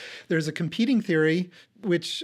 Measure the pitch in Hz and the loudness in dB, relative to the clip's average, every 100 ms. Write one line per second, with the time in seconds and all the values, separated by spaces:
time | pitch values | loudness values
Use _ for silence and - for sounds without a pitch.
0 | - - - 160 156 156 165 - 240 233 | -16 -18 -2 -2 -2 -4 -4 0 2 2
1 | 220 160 156 170 180 - - _ 202 170 | 2 2 4 2 -2 -10 -20 _ -2 -2
2 | - - | -2 -8